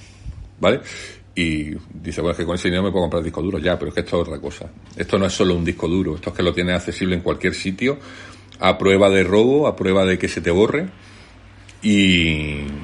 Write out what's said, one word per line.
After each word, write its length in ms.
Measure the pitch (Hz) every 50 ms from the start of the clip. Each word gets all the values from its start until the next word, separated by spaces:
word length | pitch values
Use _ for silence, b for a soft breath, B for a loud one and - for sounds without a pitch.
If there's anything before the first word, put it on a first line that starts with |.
| B B B B B B B B B - - -
¿vale? 200 | - 92 117 143 B B B B B B B B B - -
Y 360 | - 87 80 78 78 73 76 78 78 - - -
dice, 280 | - - 82 76 -
"Bueno, 100 | 76 85
es 60 | 87 -
que 80 | 85
con 100 | 82 87
ese 140 | 90 - 92
dinero 140 | 87 92 95
me 80 | 98
puedo 120 | 87 95 87
comprar 200 | 82 80 85 80
disco 180 | 78 76 85
duro". 180 | 80 92 95 73
Ya, 180 | 76 90 87 82
pero 120 | - -
es 40 | 87
que 60 | -
esto 200 | 87 - - 87
es 60 | 85 -
otra 120 | 76 69
cosa. 280 | - - 82 - - - - - - - -
Esto 220 | - 92 - - 101
no 60 | 98
es 80 | 92 -
solo 200 | - 107 92 87
un 120 | 85 85
disco 220 | 85 85 - - 82
duro, 260 | 85 95 92 80 78
esto 140 | 78 - 87
es 60 | - -
que 60 | 92
lo 100 | 87 82
tienes 220 | 90 90 90 90
accesible 400 | 90 - - 104 - 98 92 92
en 60 | 87
cualquier 320 | 87 90 78 - - 90 85
sitio, 420 | - - 98 95 95 120 131 143 143 B B B B B B B B B B - -
a 160 | - 92 90 -
prueba 320 | - 98 98 98 101 98
de 140 | 98 95 92
robo, 420 | 87 95 107 113 123 135 147 151 123
a 80 | 95
prueba 300 | - 95 95 95 98 95
de 120 | 95 92 87
que 120 | - 87
se 100 | - -
te 100 | 82 85
borre. 380 | 85 92 107 - - 147 180 185 - B B B B B B B B B B B - - - - - -
Y, 800 | - 107 104 101 98 95 90 87 82 80 78 76 76 73 73 73 73 71 71 73